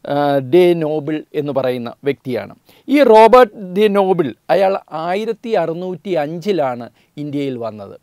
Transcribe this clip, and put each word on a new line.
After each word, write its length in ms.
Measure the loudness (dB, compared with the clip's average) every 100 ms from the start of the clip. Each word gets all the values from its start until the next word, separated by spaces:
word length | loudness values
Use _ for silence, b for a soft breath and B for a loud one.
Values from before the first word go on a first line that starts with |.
| -4
ആ, 300 | -2 0 0
ഡെ 360 | 2 4 4
നോബിൾ 500 | 2 -2 -4 -4 -8 -6
എന്ന് 180 | -6 -4
പറയുന്ന 400 | -2 -2 -4 -8 -6
വ്യക്തിയാണ്. 500 | -6 -6 -6 -8 -8 -18 b b -2
ഈ 140 | 4
റോബർട്ട് 500 | 6 8 8 8 6 0 -8
ഡെ 140 | 0 2
നോബിൾ 460 | 2 0 0 -2 -6 -2
അയാൾ 280 | 0 0 -2 _
ആയിരത്തി 560 | -8 -4 -4 -4 -8 -4
അറുന്നൂറ്റി 640 | -2 -2 -6 -8 -10 -6
അഞ്ചിലാണ് 760 | -4 -4 -6 -4 -2 -2 -6 -14 _ _ -14
ഇന്ത്യയിൽ 420 | -8 -6 -6 -6
വന്നത്. 380 | -10 -12 -18 -20